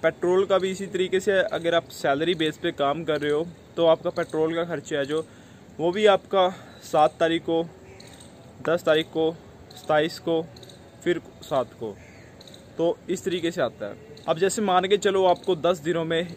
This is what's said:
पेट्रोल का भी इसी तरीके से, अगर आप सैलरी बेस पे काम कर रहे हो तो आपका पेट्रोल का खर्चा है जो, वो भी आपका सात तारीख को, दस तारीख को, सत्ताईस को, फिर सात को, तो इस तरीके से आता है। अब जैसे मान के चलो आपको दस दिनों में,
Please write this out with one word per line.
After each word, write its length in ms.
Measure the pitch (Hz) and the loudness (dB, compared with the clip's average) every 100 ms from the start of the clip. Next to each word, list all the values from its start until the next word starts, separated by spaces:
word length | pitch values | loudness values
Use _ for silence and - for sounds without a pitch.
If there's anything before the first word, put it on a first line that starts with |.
पेट्रोल 420 | 165 160 175 185 196 | 0 0 0 2 2
का 120 | 190 | 2
भी 140 | 190 | 0
इसी 160 | 185 196 | -4 -6
तरीके 320 | 185 185 185 | -4 -2 0
से, 120 | 190 | 2
अगर 440 | 190 170 156 165 170 | 2 0 -2 0 0
आप 140 | 165 | -2
सैलरी 460 | - 156 139 160 175 | -4 0 0 0 0
बेस 220 | 156 151 | -2 -2
पे 140 | 175 | -6
काम 320 | - 143 151 | -2 -2 -2
कर 180 | 160 151 | -2 -2
रहे 100 | 147 | 0
हो 160 | 147 170 165 - - | -2 -4 -10 -12 2
तो 80 | 165 | 4
आपका 240 | 160 175 | 4 2
पेट्रोल 460 | 175 165 156 160 165 | -4 -4 -2 0 -2
का 80 | |
खर्चा 340 | 170 151 127 151 | -4 -6 -6 -4
है 80 | 139 | -2
जो, 220 | 151 160 - - - - - | -4 -6 -16 -20 -20 -20 -4
वो 140 | 165 | -2
भी 140 | 185 214 | 4 6
आपका 440 | 190 - 196 185 185 - - | 4 2 2 2 0 -18 -20
सात 340 | - 160 156 - | -2 4 4 4
तारीख 220 | 165 165 | 0 0
को, 260 | 165 165 165 - - - - - - - - - - | 0 -2 -2 -10 -20 -20 -20 -20 -20 -20 -20 -8 -2
दस 140 | 170 | -2
तारीख 220 | - 156 160 | 2 2 0
को, 300 | 165 160 165 - - - | -2 -2 -4 -18 -20 -20
सत्ताईस 500 | - - 156 160 - | -18 0 0 0 -4
को, 260 | - 165 165 - - - - - | -2 -2 -4 -14 -20 -20 -20 -8
फिर 180 | - 165 - - | -4 -4 -6 -20
सात 300 | - 139 113 | -4 -4 -4
को, 220 | - 110 98 - - - - - - - - | -8 -12 -12 -20 -20 -20 -20 -20 -20 -20 -2
तो 200 | 165 - - | -2 -2 -6
इस 160 | 185 190 | -6 -4
तरीके 260 | 175 165 | -4 -4
से 100 | 180 | -2
आता 240 | 123 - 104 | -4 -4 -12
है। 120 | 104 - - - | -12 -18 -14 -4
अब 100 | 165 | 0
जैसे 240 | 190 - | 0 0
मान 260 | 208 180 185 | 2 2 2
के 100 | 202 | 2
चलो 280 | 202 196 185 | 2 4 4
आपको 300 | 170 - 175 | 2 0 0
दस 220 | 170 185 | 0 -2
दिनों 280 | 147 165 165 | -2 -2 -2
में, 300 | 165 175 | -2 -4